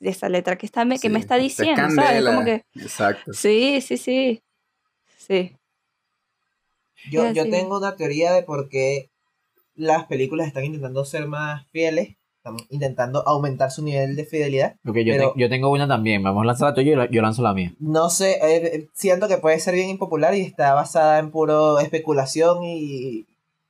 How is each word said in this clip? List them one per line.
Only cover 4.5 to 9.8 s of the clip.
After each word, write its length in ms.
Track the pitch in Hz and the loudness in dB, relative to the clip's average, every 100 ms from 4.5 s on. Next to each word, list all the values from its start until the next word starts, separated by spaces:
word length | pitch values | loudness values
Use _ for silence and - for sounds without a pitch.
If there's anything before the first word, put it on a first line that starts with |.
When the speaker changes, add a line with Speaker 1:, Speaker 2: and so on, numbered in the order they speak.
| _ _ _ _ _ _ _ | _ _ _ _ _ _ _
Speaker 1:
Sí. 380 | - 196 180 - _ _ _ _ _ _ _ _ _ _ _ _ _ _ 139 | -2 -2 -2 -12 _ _ _ _ _ _ _ _ _ _ _ _ _ _ -4
Speaker 3:
Yo, 160 | 151 233 | 0 0
Speaker 1:
Es 80 | |
Speaker 3:
yo 100 | 226 | 0
Speaker 1:
así. 80 | 233 | 0
Speaker 3:
tengo 260 | 180 185 196 | -2 -2 -2
una 180 | 196 190 | -4 -4
teoría 380 | 151 147 170 | -4 0 2
de 100 | 180 | 2
por 240 | 175 143 139 | 0 -6 -4
qué 400 | 135 135 139 - _ _ _ _ _ _ | -2 0 -2 -8 _ _ _ _ _ _
las 300 | - | -6